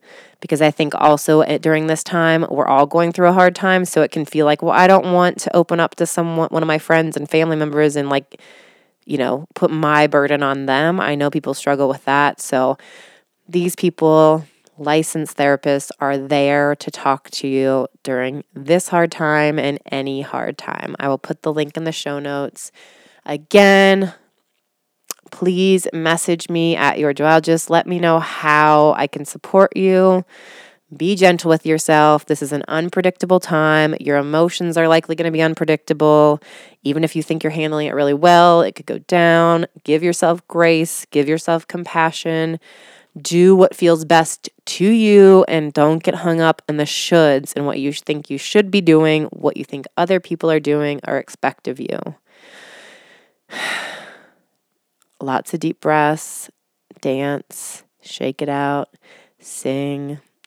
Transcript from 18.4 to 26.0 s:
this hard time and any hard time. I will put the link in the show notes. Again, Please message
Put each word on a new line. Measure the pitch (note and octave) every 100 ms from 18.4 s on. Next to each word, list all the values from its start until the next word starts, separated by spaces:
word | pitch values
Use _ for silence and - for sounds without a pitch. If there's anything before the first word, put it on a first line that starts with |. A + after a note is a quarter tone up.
| -
this | C3+ C#3 F3 -
hard | F3 E3+
time | - D#3 D3+ D3+ D3+
and | C#3 C#3+ -
any | C3+ C3+ C3+
hard | C#3+ B2+ A#2+ C#3+
time. | - G1+ - -
I | C#3
will | C3+
put | - D#3+
the | D#3+
link | D#3 D3 D#3+
in |
the | D#3+
show | D#3+ D3 C#3+
notes. | C#3+ C#3+ C#3 - - _ _ _ _ _ -
Again, | D3 D3+ G3+ G3 G3 G3 G3 F#3 - _ _ _ _ _ _ _ _ - - _
Please | - F3+ F3+ F#3+ F#3 -
message | E3